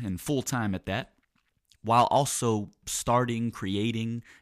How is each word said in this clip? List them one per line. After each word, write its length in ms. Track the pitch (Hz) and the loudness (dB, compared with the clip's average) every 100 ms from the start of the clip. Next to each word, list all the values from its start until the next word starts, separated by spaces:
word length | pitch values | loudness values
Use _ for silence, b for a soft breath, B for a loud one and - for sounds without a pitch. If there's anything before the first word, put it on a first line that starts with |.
and 160 | 110 90 | -6 -6
full-time 540 | - 139 - 123 107 | -2 -2 -2 -2 -2
at 140 | 92 - | -4 -4
that, 260 | 104 - _ _ _ _ _ _ _ | -6 -6 _ _ _ _ _ _ _
while 220 | 110 120 117 | 2 4 6
also 640 | 131 139 - 120 107 104 _ - | 4 2 0 0 0 -2 _ -10
starting, 640 | - - 120 120 117 117 | -6 2 2 2 0 -2
creating, 720 | - 98 101 113 113 113 117 B B | -4 -2 0 0 -2 -4 -6 B B